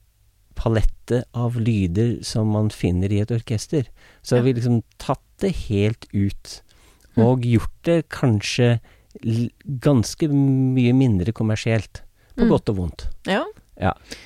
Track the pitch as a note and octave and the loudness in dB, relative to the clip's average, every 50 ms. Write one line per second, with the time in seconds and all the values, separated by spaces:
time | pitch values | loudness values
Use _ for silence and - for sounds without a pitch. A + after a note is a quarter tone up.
0 | _ _ _ _ _ _ _ _ _ _ - - - A#2 A2+ A2 - - - - | _ _ _ _ _ _ _ _ _ _ -10 -4 -2 0 2 2 2 2 0 -2
1 | - - A#2 - - - - A#2+ A#2+ A#2+ A#2+ A#2+ A2 A#2+ A2+ G2+ F#2+ E2+ E2+ G2+ | -4 -2 -2 -2 -2 -4 -4 -4 -4 -2 -2 -2 0 0 0 2 0 0 0 0
2 | A#2 A#2+ G#2+ - - - - A#2 G#2+ G#2+ G#2 G#2+ G#2+ G#2 - - - F2+ F2+ F2+ | 0 0 -2 -4 -6 -6 -4 -2 0 0 0 0 0 -2 -2 -2 -2 0 0 0
3 | F#2+ G2 G#2 G2+ G#2+ - A#2+ A2+ - - A2+ G#2 - - F3 D3 A2+ - - - | 0 0 0 -2 -2 -2 -4 -4 -4 -4 -6 -6 -4 -4 -2 -2 -2 -4 -8 -20
4 | - - - _ - - B2 B2 A#2+ C3+ B2+ A#2 A#2 A#2+ A#2+ A2+ - _ _ - | -20 -20 -20 _ -4 0 2 2 2 2 0 0 0 2 0 0 0 _ _ -10
5 | - - - - _ _ _ - F#3+ G3 E3 - - - G#2+ G2 G2+ G#2+ A2+ - | -6 -6 -6 -6 _ _ _ -4 -4 -2 -2 -4 -4 -2 0 0 0 0 -2 -4
6 | - - - G2+ G2 G2 - - - - - - - _ _ _ _ _ _ _ | -8 -6 -2 -2 -2 -2 -2 -6 -12 -16 -20 -20 -20 _ _ _ _ _ _ _
7 | _ _ - A#2 A2+ B2 B2+ B2+ A#2+ A#2+ A#2 G#2+ - - - - - E3+ E3+ E3 | _ _ 0 2 4 4 4 2 2 2 2 2 2 -2 -8 -6 -2 0 0 0
8 | - - - - - B2+ G#2+ G2+ - - - - B2 A#2+ A#2 A#2 - - _ _ | 0 -2 -4 -2 2 2 2 2 0 -2 0 2 2 2 2 0 -2 -8 _ _
9 | _ _ - - - A2+ A2+ A#2 A#2+ - - _ - - C#3 A#2+ - D3+ C#3+ A#2 | _ _ -18 -8 -6 -4 -2 -2 -2 -4 -8 _ -12 -10 -6 -2 2 2 4 2
10 | G2+ - - - E3+ D3+ C#3+ C#3 C#3 C3+ C3 C3 C3 C3 C3 C3 A#2+ A#2+ B2+ C3 | 2 0 -2 -4 -2 0 2 2 2 2 2 2 2 2 2 2 2 4 4 4
11 | C3+ B2 G#2 F2+ F2 A2+ - - A2+ G#2+ G#2+ - - A#2 A2+ A2 - - - - | 4 4 2 2 0 -2 -2 -2 -2 -2 -2 -2 -2 0 0 -2 -2 -6 -12 -20
12 | - - _ _ _ - - - - A3+ D#3+ A#2+ - A#2+ G#2 F#2+ F2+ D#2 - - | -20 -20 _ _ _ -12 -4 0 2 2 2 2 0 -2 -4 -2 -4 -6 -6 -6
13 | - - - - - D3+ F#3+ A3+ E4 G#4+ G#4+ - - _ _ - - F#3 - - | -8 -8 -8 -6 -6 -4 -2 -2 -4 -6 -10 -18 -20 _ _ -4 -4 -4 -4 -4
14 | - - - - - | -10 -20 -20 -20 -20